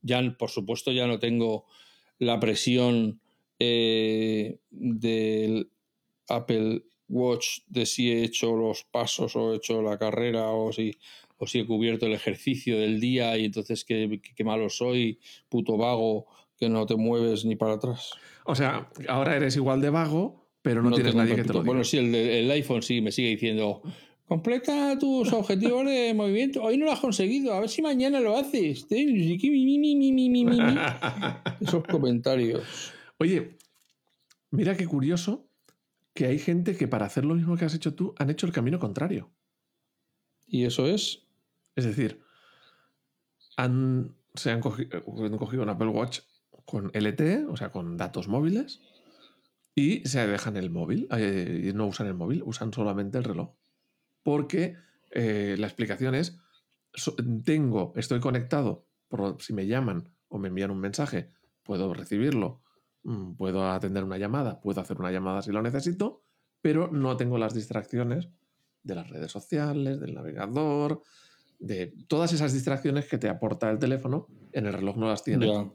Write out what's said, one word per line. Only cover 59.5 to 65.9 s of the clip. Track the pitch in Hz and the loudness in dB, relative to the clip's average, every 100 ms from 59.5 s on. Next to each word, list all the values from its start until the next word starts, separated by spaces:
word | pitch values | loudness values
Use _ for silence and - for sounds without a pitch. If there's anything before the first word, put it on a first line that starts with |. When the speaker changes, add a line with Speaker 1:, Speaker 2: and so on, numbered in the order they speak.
Speaker 2:
me | 101 95 | -6 -2
llaman | 123 127 90 82 _ _ | -2 -2 -4 -8 _ _
o | 104 | -8
me | 95 | -6
envían | 92 98 | -4 -4
un | 98 | -4
mensaje, | 98 98 143 101 - _ _ _ | -6 -4 -4 -4 -8 _ _ _
puedo | - 98 95 | -8 -4 -4
recibirlo, | - - 104 131 135 95 - _ _ _ _ | -4 -6 -2 0 0 -2 -6 _ _ _ _
mm, | - 113 92 87 | -10 -8 -8 -6
puedo | 95 92 95 | -2 0 0
atender | 92 101 98 | -2 -2 -2
una | 95 95 | -4 -4
llamada, | 101 135 127 92 | -2 -2 -2 -4
puedo | 104 92 | -4 -4
hacer | 92 - | -4 -6
una | 90 | -4
llamada | 92 95 98 | -2 -2 -4
si | 98 | -4
lo | 104 | -2
necesito, | 113 135 147 | -2 -2 -2